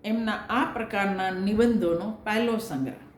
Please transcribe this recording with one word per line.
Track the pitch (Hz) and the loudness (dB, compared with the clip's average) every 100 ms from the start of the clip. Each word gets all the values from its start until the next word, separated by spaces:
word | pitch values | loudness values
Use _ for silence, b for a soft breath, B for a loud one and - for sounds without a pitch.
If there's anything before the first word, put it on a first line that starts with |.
એમના | 214 226 220 | 0 0 0
આ | 202 - 233 320 | -2 -2 0 0
પ્રકારના | 233 220 202 196 190 190 | -2 -4 0 0 0 -2
નિબંધોનો | 185 196 208 240 220 175 170 202 | 0 0 4 4 4 2 0 -2
પહેલો | 220 214 214 233 220 | -6 -2 0 2 0
સંગ્રહ. | - 135 131 - - | -2 -4 -4 -6 -18